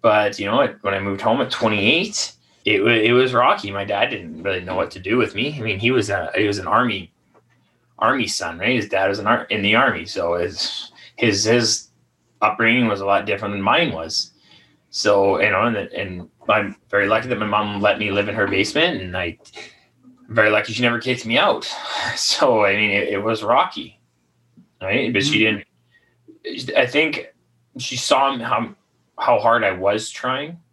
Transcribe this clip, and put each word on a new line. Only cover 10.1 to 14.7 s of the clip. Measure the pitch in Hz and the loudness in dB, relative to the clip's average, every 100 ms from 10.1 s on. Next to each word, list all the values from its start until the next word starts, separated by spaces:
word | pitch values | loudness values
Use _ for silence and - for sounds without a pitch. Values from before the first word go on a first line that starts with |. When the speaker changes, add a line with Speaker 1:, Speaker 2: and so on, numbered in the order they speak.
| 92 85 | -6 -2
Speaker 1:
his, | 87 87 87 - - - - - - | -2 -2 -4 -6 -6 -14 -20 -20 -2
his, | 110 98 | 0 2
his | 95 123 110 - - _ _ _ _ _ | 2 2 2 -2 -6 _ _ _ _ _
upbringing | 107 - 113 120 117 | -2 2 2 4 2
was | 101 | 0
a | 98 | 2
lot | 98 101 | 0 2
different | 101 104 | -4 -4
than | 101 | -2
mine | 98 139 170 | 2 2 2
was. | 80 82 - - _ _ - _ | -4 -6 -6 -6 _ _ -20 _